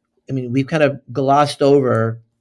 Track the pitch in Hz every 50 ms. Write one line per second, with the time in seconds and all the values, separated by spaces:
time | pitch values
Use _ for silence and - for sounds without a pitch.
0 | _ _ _ _ _ - 135 131 127 120 120 139 135 135 165 156 147 131 135 -
1 | - - 117 147 135 135 139 147 147 143 - - 147 139 143 143 131 120 113 113
2 | 113 113 113 117 - _ _ _